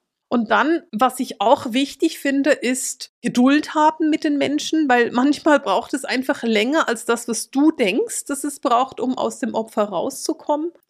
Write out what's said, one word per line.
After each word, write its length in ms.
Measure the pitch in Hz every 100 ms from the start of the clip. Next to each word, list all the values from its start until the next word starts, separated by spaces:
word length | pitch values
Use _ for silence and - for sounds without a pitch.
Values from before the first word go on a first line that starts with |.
| _ _ -
Und 240 | 247 214
dann, 300 | 208 269 330 -
was 260 | 214 262 254
ich 220 | 262 -
auch 320 | 202 262 262
wichtig 480 | 233 277 - 320 -
finde, 300 | 277 277 294
ist 600 | 269 226 254 - - - _
Geduld 520 | 240 240 254 294 302
haben 340 | 311 302 320 320
mit 140 | 311
den 160 | 320 285
Menschen, 500 | 277 294 - 320 285
weil 220 | 247 233
manchmal 480 | 233 277 285 320 285
braucht 360 | 208 190 -
es 100 | 277
einfach 400 | - 254 254 277
länger 440 | 233 214 226 311 -
als 160 | 233
das, 220 | - 233 -
was 240 | 214 -
du 220 | 262 311
denkst, 540 | 311 208 220 466 - -
dass 180 | 285
es 160 | 294 -
braucht, 400 | 269 240 254 -
um 180 | 247 254
aus 220 | 226 220
dem 140 | 226
Opfer 300 | 220 220 -
rauszukommen. 840 | 202 180 269 - - 311 - 294 339 -